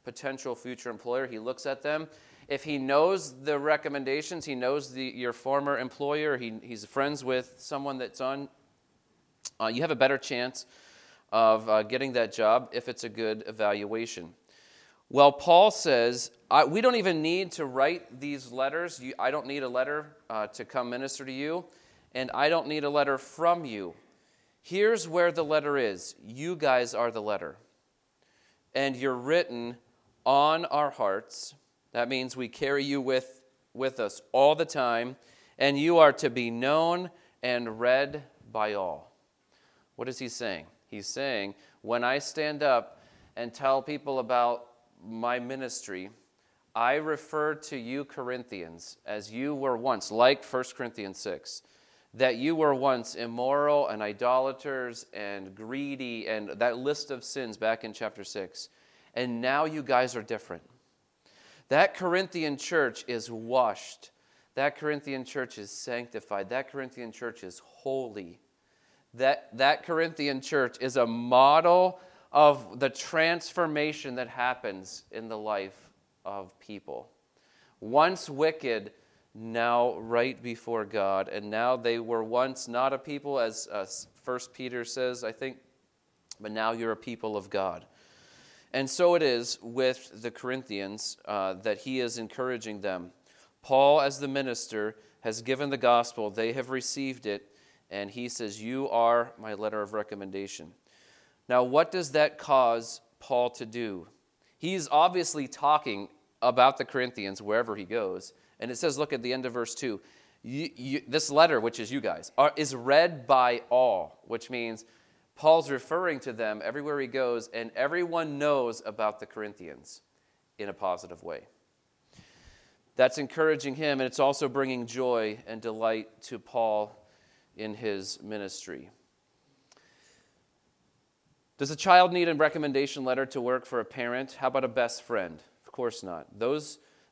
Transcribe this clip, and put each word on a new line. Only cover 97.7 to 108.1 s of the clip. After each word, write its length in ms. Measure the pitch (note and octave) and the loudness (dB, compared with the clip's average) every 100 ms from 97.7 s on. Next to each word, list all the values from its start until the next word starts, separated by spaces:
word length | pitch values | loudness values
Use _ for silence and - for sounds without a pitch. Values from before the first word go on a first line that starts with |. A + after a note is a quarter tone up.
| _ _ | _ _
And 180 | G2 G2+ | -8 -8
he 200 | A#2+ A#2+ | -8 -8
says, 340 | - A2 G2+ | -6 -8 -8
"You 260 | A2 C3 C#3 | -6 -4 0
are 420 | A#2 A#2 A#2+ A#2 - | 2 4 4 2 -6
my 180 | A2 | -12
letter 280 | G2+ G#2+ G#2+ | -6 -4 -4
of 100 | G2+ | -4
recommendation." 800 | G#2+ G#2 G2+ G2 G2 G2 - D#2 - _ _ _ _ _ _ - | -6 -6 -10 -10 -8 -8 -12 -16 -20 _ _ _ _ _ _ 0
Now, 160 | B2+ | 2
what 260 | B2+ C#3+ E3 | 4 4 4
does 220 | F#3 D3+ | 0 0
that 260 | D3+ D3+ - | 4 2 2
cause 640 | - C3+ A#2+ A#2 A2+ - _ _ | 4 6 6 2 -2 -12 _ _
Paul 320 | - B2 B2 | -2 0 0
to 160 | - A#2 | -2 -10
do? 400 | A#2 A2+ F#2+ D#2+ _ _ _ _ _ | -6 -6 -8 -14 _ _ _ _ _
He's 300 | E3 F#3+ D3 | -6 -4 2
obviously 600 | D3 F3 F3+ D#3+ D3+ C3+ | 6 6 4 -2 -4 -8
talking 600 | - D3 D3+ C3+ G2+ G2+ _ _ _ | -2 2 2 2 -6 -8 _ _ _
about 360 | B2 B2 B2+ C#3 | 2 6 6 6
the 80 | |
Corinthians 580 | C3 C3+ B2 B2 G2 G2 | -2 -2 -4 -4 -8 -8
wherever 320 | G#2 G#2+ A#2 | 0 0 0
he 100 | G#2 | -4
goes. 480 | F#2 A2+ G2 | -4 -4 -2